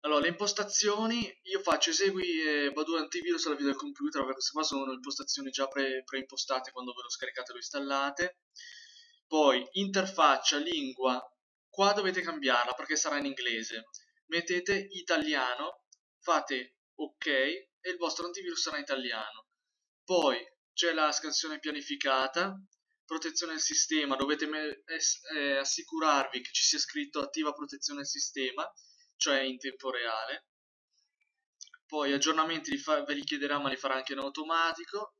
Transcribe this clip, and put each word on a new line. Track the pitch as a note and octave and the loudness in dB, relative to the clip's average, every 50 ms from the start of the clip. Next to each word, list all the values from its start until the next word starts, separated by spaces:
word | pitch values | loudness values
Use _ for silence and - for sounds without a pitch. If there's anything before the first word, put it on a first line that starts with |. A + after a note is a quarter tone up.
allora, | D3 D3 D3+ D3 | 2 4 4 4
le | C#3+ E3+ | 4 4
impostazioni, | F3 G3+ G#3 G3+ - - G3+ G3+ - - G#3+ G#3 G#3 G#3+ A3 A3+ A#3 A#3+ A3 F#3 - _ _ | 0 0 -2 -2 0 -2 -2 0 2 2 4 4 4 2 2 0 0 0 -2 -4 -6 _ _
io | F3+ F#3+ G3 - | -4 -2 0 2
faccio | F3 D#3+ - - F3 | 2 2 4 2 2
esegui, | D#3+ E3+ G3 G3 F#3+ F#3 F3+ F3+ E3+ D#3+ D#3+ | 2 4 2 2 2 2 0 0 0 2 2
eh, | D#3 D3+ D3 C#3+ C#3+ C#3 | 2 2 2 2 0 0
Badu | D3 D#3 D#3 E3 | 0 -2 0 0
antivirus | E3 D#3 D3 - F3 D#3 F3 E3+ E3 - | 0 0 -2 -4 -6 -2 0 0 0 0
alla | E3 D3 | -2 0
vita | C#3 C#3+ C#3 | 0 2 0
del | C3+ C#3 | 0 0
computer, | D3 C#3+ C#3+ - C#3+ D3+ D3+ D3 | -4 -10 -6 -4 -4 -2 0 -2
vabbè, | B2+ B2+ C3+ | -2 -2 -2
queste | C3 - - - | -2 -2 -2 -2
qua | D3+ D#3 | 0 -2
sono | - C#3 C#3 C3+ C3 C3 | 0 0 -2 -2 -4 -6
impostazioni | B2+ B2+ C#3 C3 C#3+ C#3 C#3 - C#3+ C#3 C3+ | -8 -6 -8 -8 -6 -6 -6 -6 -6 -6 -6
già | B2+ - C#3 C3+ | -2 -2 -2 -2
pre-, | C3+ C#3+ C3+ C3+ C3 C3 B2+ | 0 0 0 0 0 -4 -6
preimpostate | - - C3+ C3 - - C3 - - C3+ B2+ B2+ B2+ | -6 -6 -6 -6 -6 -6 -8 -2 -2 -2 -2 -2 -6
quando | - B2+ B2+ B2 B2 | -12 -10 -10 -8 -10
ve | B2 | -10
lo | B2 A#2+ | -8 -10
scaricate | - - C#3 B2 - C3 B2 - | -8 -8 -8 -8 -8 -8 -10 -10
e | B2+ | -12
lo | B2 | -12
installate. | A#2+ - - C#3+ C#3 C#3 C#3 C#3 C#3 C#3 C#3 C#3+ F3 F#3 - _ _ _ _ - - - - - - - - - - _ _ _ _ _ | -12 -6 -6 -6 -2 0 0 0 0 0 0 -2 -4 -4 -4 _ _ _ _ -20 -18 -18 -18 -20 -20 -20 -20 -20 -20 _ _ _ _ _
Poi, | D#3 D#3 D3+ C#3 B2+ B2 B2+ - - | 4 8 8 8 8 6 2 -2 -2
interfaccia, | F#3+ G3+ G3 G3 G3 F#3 F#3+ - - D#3+ D3 C3+ C3+ - - D3+ C#3+ | -2 -2 2 2 0 0 0 4 6 8 8 8 6 4 2 2 2
lingua, | D3+ E3+ E3+ D#3 C#3 C3 B2+ B2+ - C4 B3+ - - - _ _ _ _ _ _ _ _ | 0 0 -2 -2 -4 -4 -6 0 2 2 2 2 -4 -10 _ _ _ _ _ _ _ _
qua | - - G3 G3+ G#3 | 0 4 4 4 4
dovete | G#3 G3 F#3+ F3+ F3+ | 4 2 2 0 0
cambiarla | F3 E3 D#3+ D#3 C#3 C3 B2 A#2+ A#2+ A#2+ - | -2 -2 -4 0 2 4 6 6 4 2 0
perché | - D3+ - D3+ | -4 -2 -2 0
sarà | D3 - D#3 D3+ | 0 2 0 0
in | C#3+ C#3+ | 0 -2
inglese. | C#3 C3+ B2 B2 A#2+ A#2 A2 A2 - A#2 A2+ A2+ _ - - - _ _ _ _ | -2 -4 -2 -2 -2 -2 -2 -4 -6 -8 -10 -12 _ -20 -20 -20 _ _ _ _
Mettete | _ D#3+ E3+ E3+ E3+ F3+ F3+ F3 F#3+ G3 F#3+ - G3 | _ -2 -2 0 0 0 0 2 0 0 0 0 -4
italiano, | - F#3 F3 - F3 D#3 D3+ D3+ D3+ C#3 C3 B2+ B2 B2 D3 E3+ F3+ _ _ _ - _ _ _ _ _ | -10 -12 -2 0 0 2 2 2 0 2 2 0 0 -2 -4 -6 -8 _ _ _ -20 _ _ _ _ _
fate | _ - E3 D3+ C#3 - C#3 B2+ B2 - _ _ _ _ _ | _ 2 2 2 2 0 -4 -4 -4 -8 _ _ _ _ _
ok | - D#3 C#3+ _ _ - | -10 -10 -10 _ _ -2
e | D#3+ C#3+ C3 C3 C#3+ E3 F#3 - _ _ _ | 2 2 4 4 2 0 -4 -8 _ _ _
il | _ F3+ F3+ | _ -8 -4
vostro | F3 E3+ D#3+ D#3 - E3+ | -2 -2 -4 -2 -4 -6
antivirus | F3 F3 G3 F#3+ F3 E3+ D#3+ | -6 -8 -8 -8 -6 -4 -2
sarà | - D#3+ D3+ D3 | -4 -2 -4 -6
italiano. | C#3 - C#3 C3 B2+ B2 A#2 A2 G#2+ G#2+ G#2+ A2 - _ _ _ _ _ _ _ _ _ _ _ _ | -4 -2 -4 -2 -2 -4 -4 -4 -6 -8 -10 -14 -20 _ _ _ _ _ _ _ _ _ _ _ _
Poi | - F#3 F3 D#3 C#3+ B2 A#2+ - - _ _ _ _ _ | 2 2 4 4 4 2 2 -4 -10 _ _ _ _ _
c'è | - F3 E3+ D#3+ | 0 0 2 2
la | D#3+ D#3 D3+ D3 | 4 2 2 2
scansione | - - D#3 C#3 - - D#3+ D3+ D3 | 0 -2 -2 -2 -2 -2 -2 -6 -6
pianificata, | - D#3 D3+ D3 C#3+ - D3 C#3 - C#3 C3+ C3 C3 C3 - E3+ F3+ G3 G3 G3 - _ _ _ _ _ _ _ _ | -6 -6 -6 -6 -6 -6 -6 -2 2 2 4 4 2 2 0 0 0 0 -2 -8 -14 _ _ _ _ _ _ _ _
protezione | - E3 D#3+ - E3 D#3 - F3 D#3+ D#3+ | -8 -6 -4 -4 -2 -4 -2 -4 -2 -2
del | D#3 - | 0 0
sistema, | - D#3 - - - D#3+ D#3 D3 C#3 C3+ | 2 4 2 2 4 4 2 2 2 2
dovete | C3 C#3 C#3 D3+ D3 D#3 | 2 4 2 2 2 2
me-, | D3+ D#3 D#3 D3+ D3+ C#3+ - _ | -2 -2 -2 -2 -4 -4 -6 _
es-, | - E3 D#3+ - - - - - - D#3 | -8 -4 0 2 0 0 0 -6 -6 -4
eh, | D3+ C#3+ - C#3 C#3 | -2 0 2 2 2
assicurarvi | C#3 C3+ - - D#3+ - D#3+ D#3+ D#3+ D#3 D3 C#3 C3+ - B2+ B2 | 2 0 -2 -2 -4 -6 -2 2 4 6 6 4 4 2 -2 -8
che | B2 - | -8 -2
ci | - - - | 0 2 2
sia | - D#3 D3 | 2 2 2
scritto | - - - D3+ D3 C#3+ - D3+ | -2 -4 -2 -6 -6 -4 -2 -4
attiva | C3+ C#3 - D#3 D#3 D3+ C#3+ | -4 -4 -4 -2 -2 -2 -2
protezione | C#3+ C#3+ C#3+ C#3 C#3 - - D3 C#3+ | -4 -10 -12 -10 -8 -8 -8 -6 -6
del | C#3 C#3 | -6 -6
sistema, | - C#3+ - - - C3+ C3+ B2+ B2 C3+ E3 - - - - _ _ _ _ _ _ | -4 -4 -4 -4 -2 -4 -4 -2 -2 -4 -6 -8 -8 -18 -20 _ _ _ _ _ _
cioè | _ - D#3 C#3 C3+ C3+ | _ 2 4 4 4 2
in | C3 C3 B2+ | 0 -2 -4
tempo | C3 C3+ B2+ - C3+ C3 B2+ | -8 -10 -10 -6 -6 -4 -4
reale. | B2 A#2+ A#2 A2+ A2 A2+ A#2+ C#3 D#3+ _ _ _ _ _ _ _ _ _ _ _ _ _ _ _ _ _ _ _ _ _ _ _ _ - - - - _ | -2 -2 -2 -2 -2 -2 -4 -6 -8 _ _ _ _ _ _ _ _ _ _ _ _ _ _ _ _ _ _ _ _ _ _ _ _ -20 -20 -20 -20 _
Poi | _ D#3 D3+ D3 C#3 C#3+ | _ -2 0 0 2 2
aggiornamenti | C#3 C#3+ D#3 D#3 D#3+ D#3+ D#3+ E3 D#3 C#3+ C#3+ C#3 | 2 2 2 4 2 2 2 0 -4 -2 -4 -4
li | C#3 | -4
fa-, | - D#3 D3+ D3 C#3+ | 0 0 0 0 2
ve | C#3 D3 | -2 -4
li | C#3+ C#3 | -4 -2
chiederà, | - D3 C#3+ C#3 C#3+ D3 C#3+ | -4 -2 -2 0 0 0 0
ma | C#3 C3+ | 0 -2
li | C3+ | -4
farà | - - C3+ C3 | -2 -2 0 0
anche | C3 C3 - C#3 | 0 -2 -4 -6
in | C3+ | -4
automatico. | C3+ C#3 C#3+ D#3 D3+ D#3 E3 E3 E3 E3 D#3+ E3 E3+ - - G3+ G#3+ - _ _ | -4 -6 -6 -6 -4 0 2 2 2 2 0 -4 -8 -6 -6 -6 -6 -6 _ _